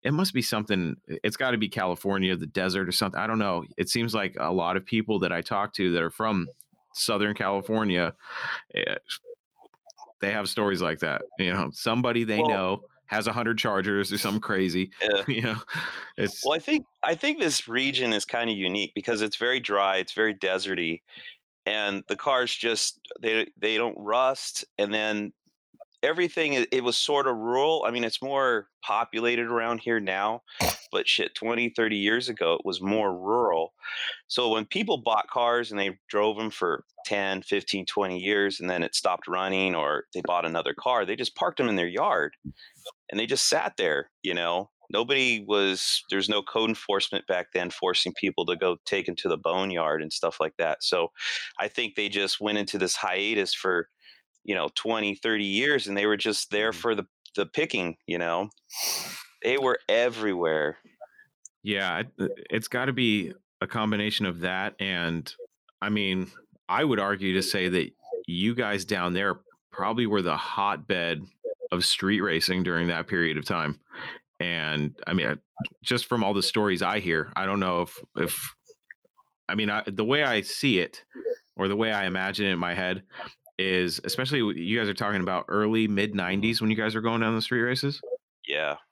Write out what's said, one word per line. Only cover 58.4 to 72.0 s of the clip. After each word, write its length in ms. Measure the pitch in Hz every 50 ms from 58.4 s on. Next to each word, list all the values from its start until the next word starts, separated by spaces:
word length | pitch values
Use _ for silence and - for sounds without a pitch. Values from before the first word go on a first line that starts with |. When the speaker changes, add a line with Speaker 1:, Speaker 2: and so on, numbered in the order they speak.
| 101 107 - _ _ _ - - - - - - - - - - - - _ _ -
Speaker 2:
They 140 | 113 127 139
were 220 | 135 127 123 - - -
everywhere. 880 | 101 117 120 123 117 110 110 104 95 87 87 80 78 78 76 76 78 - _ - _ _ - - _ - - _ _ _ _ - _ _ _
Speaker 1:
Yeah, 380 | - 104 - 98 90 85 -
it, 100 | - - - - 98 - - - - -
it's 180 | - 113 110 -
gotta 240 | - 123 127 135 131
be 400 | 123 127 113 107 107 90 78 92 - _ _ _ _
a 60 | -
combination 600 | - - 120 110 107 107 104 104 107 104 - 104
of 140 | 95 87 85
that, 340 | 82 90 92 92 98 107 - _
and, 540 | 98 98 92 87 85 82 85 82 76 - - _ - - _ _ _ _ _ _
I 80 | 90 104
mean, 420 | 107 107 101 95 92 92 92 90 - - - _ - _ _ -
I 160 | 90 107 151
would 160 | 156 123 104
argue 340 | 98 98 101 92 98 95 90
to 80 | 95 95
say 260 | - - 101 92 92
that 220 | 90 90 78 - - _ _ - - 466 -
you 280 | - 87 87 95 110 120
guys 300 | 120 120 104 104 98 92
down 300 | 95 104 95 87 87 87
there 260 | 90 98 101 90 - _ - - _ _ _ -
probably 340 | - 95 101 110 117 120
were 160 | 110 104 101 92
the 140 | 87 76
hotbed 840 | 76 - - - - 101 101 101 73 73 - 98 90 85 85 85 78 85 - _ _ _ - - _ - - -
of 120 | 90 87
street 360 | - - -